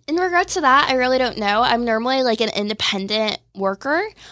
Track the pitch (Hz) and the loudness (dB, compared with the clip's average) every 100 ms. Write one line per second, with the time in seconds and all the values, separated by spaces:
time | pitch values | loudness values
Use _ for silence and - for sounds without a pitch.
0 | - 330 370 349 370 381 277 269 285 262 | -4 -2 0 0 0 0 4 4 4 2
1 | 254 262 247 - 202 214 247 240 240 220 | 2 2 0 -2 0 2 2 2 0 0
2 | 240 262 254 226 220 - 208 220 - 196 | 0 0 0 0 -2 -2 -4 -4 -4 -4
3 | 196 214 214 - _ 196 190 196 269 320 | -2 -2 -2 -4 _ -6 -4 -4 -2 -2
4 | 415 - - | -2 -8 -20